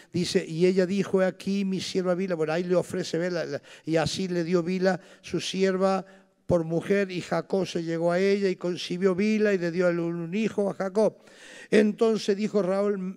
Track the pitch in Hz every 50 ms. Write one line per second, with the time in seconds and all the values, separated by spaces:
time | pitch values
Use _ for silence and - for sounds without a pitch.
0 | - _ - 175 175 - - 185 160 160 165 160 180 185 190 190 185 170 196 202
1 | 185 - - 190 185 185 180 - - 190 196 202 202 190 190 180 - - - 190
2 | 180 185 180 175 190 185 180 156 156 151 156 175 180 180 180 175 - - - 185
3 | 170 - - 160 175 180 180 165 143 139 143 131 - - - - - 156 160 160
4 | 151 147 - - 190 180 175 175 165 160 180 175 165 175 185 185 185 190 180 -
5 | - - - - - - - 170 - - - 185 190 190 185 185 190 190 190 185
6 | 185 - - - _ _ _ _ _ - 180 175 165 160 165 165 160 - 202 202
7 | 202 185 180 175 - - 180 165 156 - - 196 180 - - 180 170 165 165 165
8 | 165 170 175 180 196 196 196 202 196 190 185 - - 180 180 - - - 175 175
9 | 190 190 180 175 208 214 220 208 214 208 202 185 170 170 165 185 180 180 170 170
10 | 170 170 170 170 170 165 175 214 226 - - - 202 196 165 - 190 196 180 214
11 | 214 185 - - - - - - - - - - - - - 208 214 208 202 -
12 | 233 226 226 196 - - 202 196 214 208 - 208 185 175 190 196 208 208 208 190
13 | 185 185 190